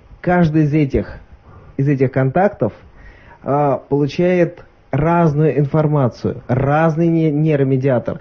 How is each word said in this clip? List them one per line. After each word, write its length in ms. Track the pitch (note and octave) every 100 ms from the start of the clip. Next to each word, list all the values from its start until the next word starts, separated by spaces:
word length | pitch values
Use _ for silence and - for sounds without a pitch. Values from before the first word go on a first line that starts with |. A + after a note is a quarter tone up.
| - -
каждый 420 | F3 F3+ E3 D#3
из 100 | D3+
этих, 440 | D#3 C#3 A2+ G#2 - - - - - - -
из 100 | C#3
этих 240 | C3+ C3
контактов, 640 | C3+ C3+ E3+ G3+ - G#2+ - - - - - - -
а, 380 | - C#3+ C#3+ C3 -
получает 720 | C#3+ C#3+ - F3+ F3+ E3+ - - _ _
разную 680 | C3+ D#3 E3+ E3 C#3+ D#3 B2
информацию, 800 | C#3 D#3 D3+ D3+ B2 - - - -
разный 600 | B2 C3+ D3 E3 D#3 E3+
не-, 240 | E3 D#3+
нейромедиатор. 880 | C#3+ D#3 C#3+ C3+ C3+ C#3 A#2+ - -